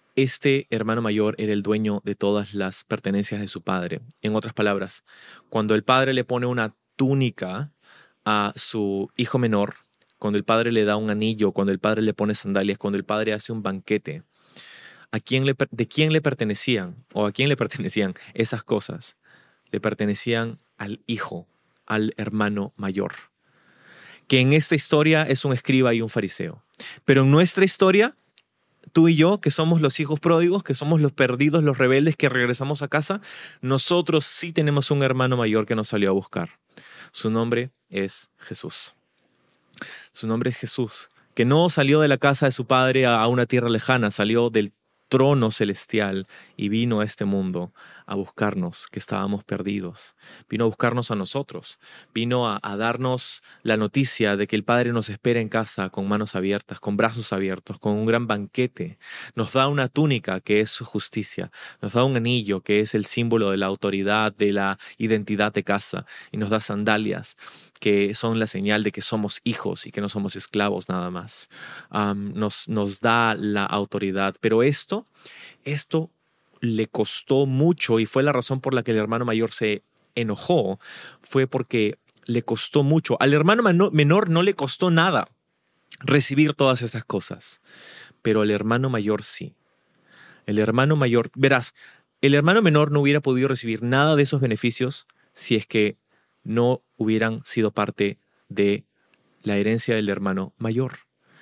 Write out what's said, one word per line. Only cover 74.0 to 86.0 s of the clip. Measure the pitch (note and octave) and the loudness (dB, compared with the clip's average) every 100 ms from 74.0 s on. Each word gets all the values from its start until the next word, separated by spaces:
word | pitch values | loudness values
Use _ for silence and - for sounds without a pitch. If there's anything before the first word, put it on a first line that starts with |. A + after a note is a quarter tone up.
| G2 F#2+ G2 - | -4 -2 -2 -2
pero | A2 A2 | 0 2
esto | C3 C#3 - G3+ - _ - - - - | 2 0 -2 -8 -8 _ -20 -20 -20 -14
esto | - D3 - D#3+ D#3+ _ _ _ _ _ | -6 -6 -2 -4 -4 _ _ _ _ _
le | A#2 A2 G#2+ | -4 -2 -2
costó | - G#2+ - - C3+ C#3 | -2 -2 -2 0 2 2
mucho | C3 E3 F3 - A2+ | 2 2 2 2 2
y | A2 | 2
fue | C3+ | 2
la | D3 | 2
razón | B2+ - C3 | 0 -2 -4
por | C3+ | -2
la | B2+ | -2
que | A#2 | 0
el | A2 | 0
hermano | G#2+ A#2 A#2+ | 0 -2 0
mayor | A2 A2+ | 0 -2
se | - G#2+ G#2 - _ _ A#2+ | -2 -2 -2 -8 _ _ -6
enojó, | A2+ G2 - E3+ G2 G2+ - - - - | -4 -2 0 2 0 -4 -12 -20 -20 -20
fue | - C3+ C3 | -2 0 0
porque | B2+ A#2 A#2 G#2+ - _ _ - | 0 -2 0 0 -2 _ _ -4
le | A#2 | -4
costó | - A2+ - D3 | -2 -4 0 2
mucho. | C#3 D#3+ - A#2+ | 4 2 2 2
Al | C#3 | 4
hermano | D3 E3 A3+ | 4 4 4
mano-, | G#3+ F3 G3 | 4 4 4
menor | D3+ D3 F#3+ G3 | 4 4 4 4
no | E3 | 2
le | G3 | 2
costó | - C3+ - F3+ | 0 -2 0 2
nada | E3 F3+ B2+ - _ _ _ _ _ _ | 4 4 0 -2 _ _ _ _ _ _
recibir | - | -10